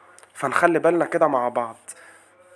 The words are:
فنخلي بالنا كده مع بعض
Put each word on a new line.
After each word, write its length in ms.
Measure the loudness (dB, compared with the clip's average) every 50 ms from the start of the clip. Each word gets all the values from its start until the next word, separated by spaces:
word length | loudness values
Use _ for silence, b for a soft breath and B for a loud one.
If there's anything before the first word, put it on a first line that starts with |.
| b b b b b b b
فنخلي 460 | -8 -6 -2 0 2 2 4 2 4
بالنا 260 | 2 2 2 2 0
كده 220 | -2 0 0 2
مع 220 | 2 2 0 -2 -2
بعض 260 | -2 -4 -6 -6 -10 -16 _ -20 -20 b b b b b b b b b b b b